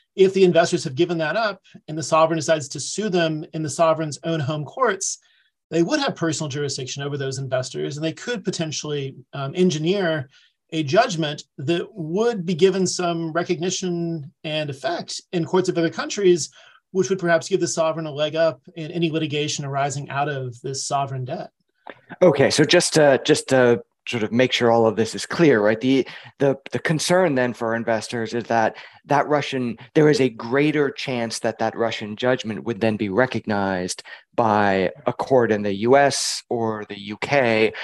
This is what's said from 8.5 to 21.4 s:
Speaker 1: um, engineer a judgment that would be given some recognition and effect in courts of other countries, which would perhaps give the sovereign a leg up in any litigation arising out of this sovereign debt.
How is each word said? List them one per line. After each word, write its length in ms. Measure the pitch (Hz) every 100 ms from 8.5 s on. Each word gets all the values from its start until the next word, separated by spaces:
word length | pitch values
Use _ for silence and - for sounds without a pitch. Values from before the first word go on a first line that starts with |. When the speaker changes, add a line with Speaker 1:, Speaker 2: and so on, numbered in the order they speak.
| - 160 - 151 147 135 - -
Speaker 1:
um, 180 | 139 139
engineer 760 | 170 185 151 160 202 175 156 127 _ _ _ _
a 120 | 160
judgment 640 | 143 175 254 160 151 151 - -
that 280 | 139 170 202
would 520 | 214 156 180 233 220
be 100 | 170
given 320 | 165 190 196 180
some 440 | - 180 165 165
recognition 1000 | 160 175 170 180 180 185 170 170 165 143 -
and 280 | 156 156 147
effect 500 | 131 135 160 - - -
in 120 | 180
courts 240 | 160 185 185
of 100 | 165
other 120 | 165
countries, 600 | 190 302 208 190 175 131 - - _ _
which 200 | 190 185
would 80 | 190
perhaps 300 | 175 165 -
give 120 | 190
the 80 | 170
sovereign 380 | - 160 156 156
a 40 |
leg 240 | 135 151
up 280 | 156 165 - -
in 160 | 170 156
any 200 | 170 165
litigation 540 | 156 156 147 151 -
arising 440 | 143 139 139 139 139
out 200 | 135 147
of 300 | 139 127 117
this 240 | 139 131 -
sovereign 400 | 143 135 131 123
debt. 240 | 117